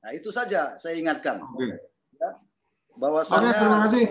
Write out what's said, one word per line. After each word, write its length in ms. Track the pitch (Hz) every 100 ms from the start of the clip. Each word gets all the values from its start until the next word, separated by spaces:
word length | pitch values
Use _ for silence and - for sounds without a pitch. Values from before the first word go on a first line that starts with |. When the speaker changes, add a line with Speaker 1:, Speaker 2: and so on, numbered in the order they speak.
Speaker 1:
Nah, 60 | 107
itu 160 | 147 220
saja 480 | 208 240 190 143 -
saya 180 | 165
ingatkan. 460 | 165 160 151 151 107
Speaker 2:
Oke. 320 | - 117 127 92 - _ _ _
Speaker 1:
Ya, 100 | 175 - _ _ _ _ _ -
bahwasannya 540 | 135 156 160 - 233
Speaker 2:
Oke, 40 | 214
terima 200 | 214 214 214
kasih. 160 | 247 233